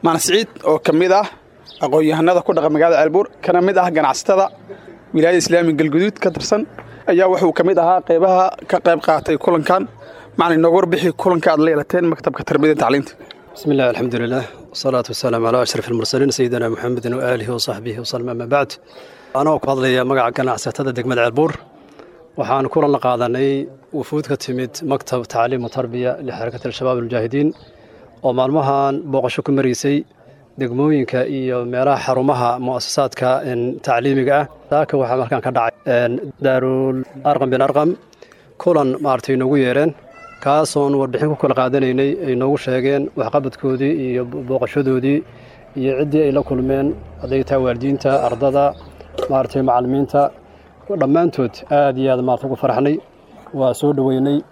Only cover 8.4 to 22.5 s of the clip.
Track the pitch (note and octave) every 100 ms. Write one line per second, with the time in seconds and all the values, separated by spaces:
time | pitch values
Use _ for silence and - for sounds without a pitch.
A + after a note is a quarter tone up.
8.4 | F#3 - - F3 F3 E3 - D#3 C3+ D#3
9.4 | - E3 D3 F#3 F#3+ - - - - -
10.4 | E3+ D#3+ E3 E3+ F#3 E3 F3 - F#3+ F3
11.4 | F3+ D#3 D#3+ D3+ C#3+ F3+ E3+ D#3+ - C3+
12.4 | C#3 C3+ D3+ D3+ A#2+ C#3 C3+ - - -
13.4 | - - D3+ C#3 B2+ A#2+ B2+ A#2+ A#2 B2+
14.4 | A#2 - - - C3+ C3 A#2+ B2 B2+ A#2
15.4 | A2+ B2 A#2+ A#2 G#2+ A#2 A2 C3 C#3 B2+
16.4 | B2 A#2+ A#2 A2+ A#2+ B2 A#2+ B2 B2+ B2+
17.4 | G#2+ A#2+ - G#2+ A#2 A2 A#2 B2 B2 A#2
18.4 | A#2 C#3+ C#3 - - - - - - C3
19.4 | D3 D3+ - C3+ C3 B2+ B2+ C3+ A#2+ A#2+
20.4 | C3 A2+ - - C3+ B2 B2 B2 A#2+ A#2
21.4 | D#3+ - - - - - - - - -
22.4 | A#2+